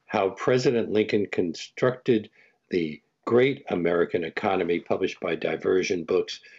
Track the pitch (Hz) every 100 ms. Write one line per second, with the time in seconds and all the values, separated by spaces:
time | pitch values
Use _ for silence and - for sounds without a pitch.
0 | - 107 98 - 143 127 139 117 90 104
1 | 107 107 98 - 87 - - - 131 -
2 | - 110 107 _ _ _ - 90 80 76
3 | _ _ - 120 139 135 - 92 85 87
4 | 85 92 80 - 104 95 85 85 - 92
5 | 92 - 87 78 80 80 98 92 87 90
6 | - 90 - - -